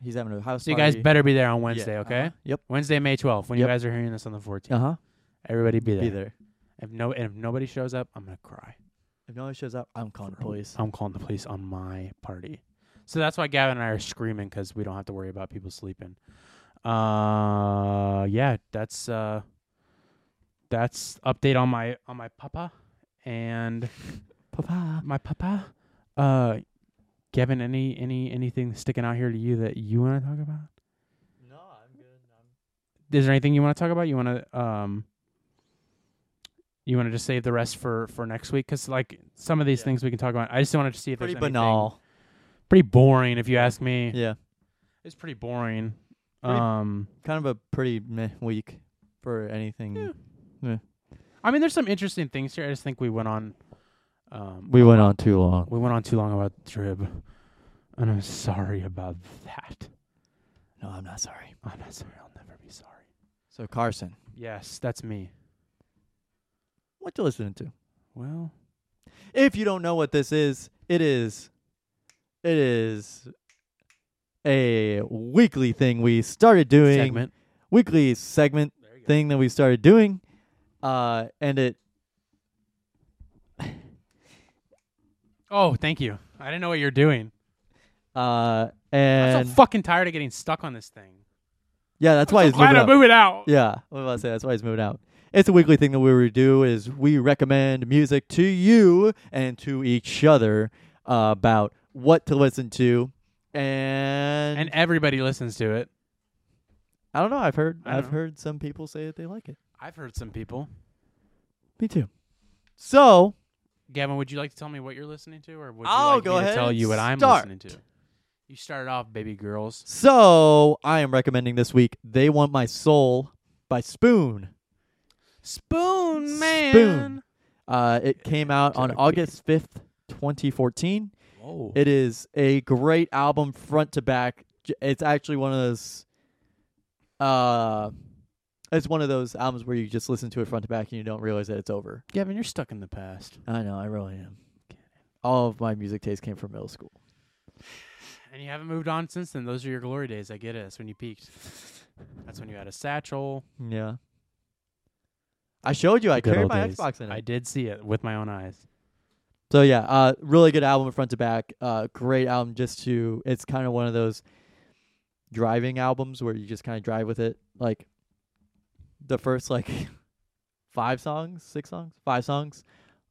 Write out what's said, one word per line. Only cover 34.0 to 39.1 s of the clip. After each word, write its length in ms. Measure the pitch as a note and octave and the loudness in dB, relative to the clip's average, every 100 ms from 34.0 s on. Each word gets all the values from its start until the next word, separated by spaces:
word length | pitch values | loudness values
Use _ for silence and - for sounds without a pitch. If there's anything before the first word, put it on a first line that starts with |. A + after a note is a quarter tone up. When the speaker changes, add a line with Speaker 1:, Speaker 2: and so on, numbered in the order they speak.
| E3+ | -2
Speaker 2:
You 80 | C3+ | -2
wanna, 280 | B2 B2 - | -2 -6 -8
um, 520 | B2 A#2+ G#2+ G2+ G2+ G#2+ _ _ _ _ _ _ _ _ _ _ _ _ _ _ _ _ _ - | -8 -6 -6 -6 -8 -12 _ _ _ _ _ _ _ _ _ _ _ _ _ _ _ _ _ -4
you 120 | B2+ | -2
wanna 140 | A#2+ | -2
just 140 | A2+ - | -4 -6
save 180 | B2+ | -4
the 80 | A#2+ | -2
rest 260 | A#2+ A#2 - | -2 -4 -6
for, 300 | B2 A2+ A2+ | -8 -6 -8
for 180 | - A#2 | -10 -10
next 260 | A2+ - | -10 -8
week? 160 | C#3 C3 | -8 -6
'Cause, 220 | C#3+ - | -10 -6
like, 300 | C3 C3 | -8 -8